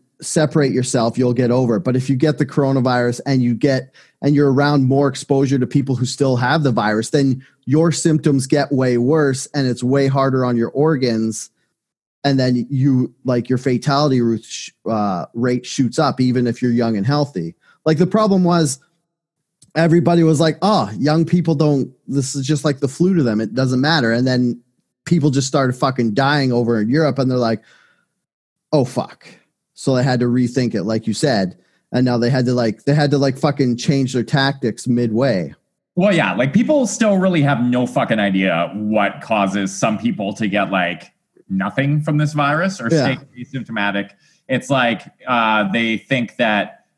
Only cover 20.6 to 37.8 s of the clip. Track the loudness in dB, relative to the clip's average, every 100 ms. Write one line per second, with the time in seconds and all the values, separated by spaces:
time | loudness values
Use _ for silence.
20.6 | 0 0 -2 -2 0 0 0 0 0 2
21.6 | 2 2 -2 -10 -6 -4 -4 -6 -4 -2
22.6 | -2 -2 -4 0 0 2 0 0 -2 -2
23.6 | 0 0 2 2 2 0 0 0 0 -4
24.6 | _ _ _ _ -2 0 2 0 0 0
25.6 | 0 -2 -2 -2 -2 0 0 2 0 0
26.6 | 0 0 0 0 0 0 -2 0 0 -2
27.6 | _ _ _ _ _ _ _ _ _ _
28.6 | -2 -2 0 -4 -8 -10 -20 -20 _ _
29.6 | _ -8 -2 0 2 0 0 0 0 0
30.6 | -2 -2 -2 -4 -4 -2 0 0 -2 -6
31.6 | _ _ -6 -2 0 0 0 0 0 0
32.6 | 0 -2 0 2 2 2 2 0 -2 0
33.6 | 0 0 0 0 0 -2 -2 0 0 -2
34.6 | -4 -4 -2 0 0 0 0 0 -4 -12
35.6 | _ _ _ 0 2 2 0 0 2 2
36.6 | 2 2 0 0 2 2 2 2 2 0
37.6 | 0 0